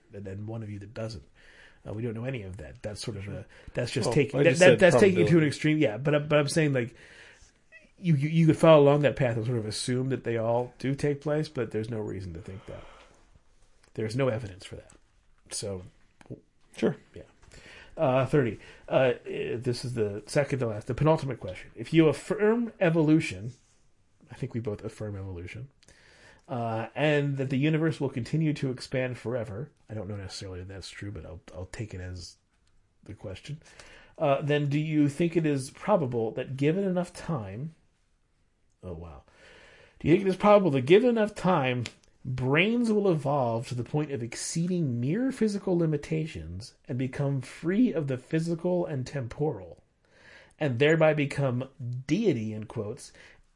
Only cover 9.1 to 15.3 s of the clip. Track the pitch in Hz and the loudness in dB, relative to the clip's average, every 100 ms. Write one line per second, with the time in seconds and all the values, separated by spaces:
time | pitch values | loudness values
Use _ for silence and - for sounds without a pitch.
9.1 | - 127 113 110 123 107 98 - 127 131 | 2 0 0 -2 -2 -4 -6 -2 -2 -2
10.1 | 123 120 113 113 117 123 - 131 139 147 | -4 -2 -2 0 0 -2 -6 -4 -2 -2
11.1 | 139 - 151 151 127 110 107 110 113 107 | -2 -2 -2 -2 -6 -4 -4 -4 -6 -6
12.1 | 101 92 82 87 95 - 87 - - - | -8 -10 -12 -14 -14 -14 -16 -18 -20 -20
13.1 | _ _ _ _ _ _ _ _ - 110 | _ _ _ _ _ _ _ _ -6 -4
14.1 | 120 131 120 104 92 - - - - _ | 0 0 -2 -6 -14 -16 -18 -18 -20 _
15.1 | _ _ | _ _